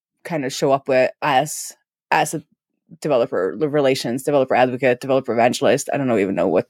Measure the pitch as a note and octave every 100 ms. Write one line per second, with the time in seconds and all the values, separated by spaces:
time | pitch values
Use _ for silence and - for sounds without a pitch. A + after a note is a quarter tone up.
0 | _ _ - D#3+ C3 - D3 C3+ - B2+
1 | B2+ - D#3 C3 D3+ - - - _ _
2 | - D#3+ D#3 D#3+ - _ _ _ _ E3
3 | D#3 B2+ B2 G#2 F#2 G#2 D3+ D3 C3+ C3
4 | B2+ B2+ D3+ C#3+ C3 G3 B2+ B2+ C3 B2
5 | C3+ C3+ B2+ A#2 B2 - A#2 C#3 - C#3
6 | C3 A2 G2 F2+ F#2 F2